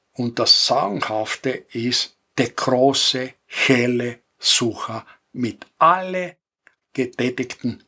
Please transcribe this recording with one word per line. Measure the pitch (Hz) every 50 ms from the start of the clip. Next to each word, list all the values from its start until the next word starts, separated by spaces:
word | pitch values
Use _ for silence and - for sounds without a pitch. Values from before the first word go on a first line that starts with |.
| _ _ _
und | - 123 117 117 -
das | 117 101 - - -
Sagenhafte | - 123 135 156 101 101 90 - - 107 107 110 - - - - 131 123 - - _
ist | - 120 113 123 120 - - - _ _ _ _ _ -
der | 127 113
große, | - - - - 131 123 127 135 139 - - - - 131 127 127 - _ _
helle | - - - - - 131 123 120 123 123 120 120 120 117 - _ _ _ -
Sucher | - - - - 123 117 104 - - - 113 110 - - - _ _ _
mit | - 127 123 113 104 - - _ _ -
alle | - 160 180 185 185 185 185 185 180 170 - _ _ _ _ _ _ _ _ _ _ _
getätigten | - - 127 - - - 123 127 127 - 127 - - - - 120 104 - _